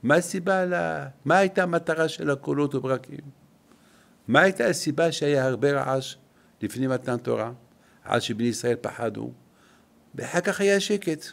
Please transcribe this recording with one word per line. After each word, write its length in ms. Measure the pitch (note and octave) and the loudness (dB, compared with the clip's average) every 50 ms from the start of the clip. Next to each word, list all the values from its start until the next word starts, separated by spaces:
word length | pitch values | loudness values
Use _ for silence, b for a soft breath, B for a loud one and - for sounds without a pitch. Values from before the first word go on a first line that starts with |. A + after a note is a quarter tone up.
| - | 4
מה 120 | A#2 C#3+ | 4 4
הסיבה 500 | E3 F3 F3 - F#3+ E3+ F#3+ F#3+ F#3+ F#3 | 4 4 0 -6 -4 0 0 2 2 2
ל-, 420 | F3+ F3+ F3 E3+ E3 D#3+ D#3 C#3+ C#3 C3+ _ _ | 0 0 -2 -2 -2 -4 -4 -8 -10 -14 _ _
מה 120 | C#3 D#3+ F#3 | 4 4 4
הייתה 260 | G3 F#3+ F#3+ - F#3 | 4 4 2 0 0
המטרה 460 | F3+ E3+ E3+ E3 - E3 D#3 D#3+ D#3+ | 2 0 -2 0 0 0 0 0 -2
של 200 | D#3 - E3+ D3+ | -2 -4 -2 -2
הקולות 460 | C#3+ C3+ - - C#3+ C#3 D3 C#3+ C#3 | -2 -2 -2 -4 0 0 0 0 0
וברקים? 440 | C3+ B2 C3 C3 B2+ - - C#3+ C#3+ D3 C#3+ C3 _ _ _ _ _ _ b b b b b b b b b b b b - | -4 -2 -2 -4 -4 -4 -10 -16 -16 -16 -18 -20 _ _ _ _ _ _ b b b b b b b b b b b b 4
מה 140 | A2+ C#3 | 6 6
הייתה 240 | E3+ G3 F#3+ - A#2+ | 6 6 4 4 2
הסיבה 460 | A#2 E3+ - - D#3 C#3+ D3+ E3 E3+ | 2 2 0 -2 -2 0 2 2 2
שהיה 340 | D3+ - - C#3+ C#3+ C3+ C3 | 2 0 0 2 2 2 2
הרבה 260 | C3 B2+ A2+ A#2+ C#3+ | 2 0 2 2 2
רעש 460 | C#3+ C#3 C3+ C3 C3+ C3+ C3 - - - - b b b b b b b | 2 2 0 0 -2 -2 -2 -4 -12 -16 -20 b b b b b b b
לפני 260 | - G2+ - A#2+ C3 C3 | -8 -6 -4 -2 -2 0
מתן 300 | C3 B2 B2 - B2 A#2+ | 0 -2 -2 -4 -4 -4
תורה, 340 | A#2+ B2 A#2 A2+ G#2+ A#2 B2 B2+ - _ b b b b b b b | -2 -2 -2 -2 -2 -6 -8 -14 -20 _ b b b b b b b
עד 180 | - - A#2+ | -2 -2 0
שבני 260 | - - A#2+ G#2 A#2 A#2+ | 0 -2 -4 -2 -2 -2
ישראל 280 | A2+ - - B2 A#2+ A2+ | -2 -2 -2 -2 -2 -2
פחדו, 500 | - G#2 - - A#2 A2+ G#2 A2 A2+ B2 B2 - _ b b b b b b b b b b b _ _ _ | -4 -8 -8 -4 -6 -6 -6 -6 -10 -10 -12 -14 _ b b b b b b b b b b b _ _ _
ואחר 260 | - A#2+ - - F3 | -12 -12 -4 -4 -2
כך 200 | F3 G#3+ F#3 - | -2 -2 -2 0
היה 180 | G3+ G3 G3+ G3+ | 2 2 2 2
שקט? 460 | F#3+ - G#3+ G3+ G3+ - D#3+ D3+ - - | 2 0 -2 -2 -2 -4 -4 -4 -6 -16